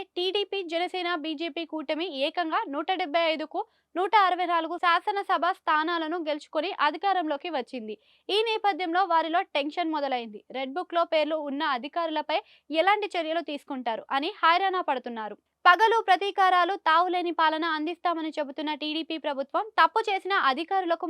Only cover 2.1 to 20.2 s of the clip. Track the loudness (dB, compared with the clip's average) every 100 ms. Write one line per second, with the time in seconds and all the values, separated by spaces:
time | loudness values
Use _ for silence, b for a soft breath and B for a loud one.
2.1 | -2 -2 -2 -2 -2 -2 -4 -2 -2 0
3.1 | 2 2 0 -4 -6 -6 _ _ -2 4
4.1 | 6 4 2 0 0 -2 0 2 2 0
5.1 | -4 0 0 0 -2 0 0 2 -2 -2
6.1 | -4 -4 -6 -4 -4 -4 0 -2 0 0
7.1 | 0 0 -4 -4 -6 -6 -10 -10 -14 b
8.1 | b -2 0 0 0 0 0 0 0 2
9.1 | 2 2 0 0 -2 -2 -2 -2 -2 -2
10.1 | -4 -6 -14 _ -8 -6 -6 -2 0 2
11.1 | 2 0 -2 -4 -4 -2 -2 -4 -4 -2
12.1 | -4 -2 -4 b b -4 2 4 2 0
13.1 | -4 -2 -2 -4 -10 -8 -6 -4 -6 -2
14.1 | -2 -2 2 4 4 2 0 -2 -4 -4
15.1 | -10 -10 -12 _ _ 6 6 6 4 4
16.1 | 2 2 4 4 6 2 0 4 4 4
17.1 | 0 -2 2 2 2 -2 -2 -4 -2 -2
18.1 | -2 -4 -4 -6 -6 -6 -4 -4 -6 -6
19.1 | -6 -4 -6 -4 -4 -2 4 4 4 0
20.1 | -2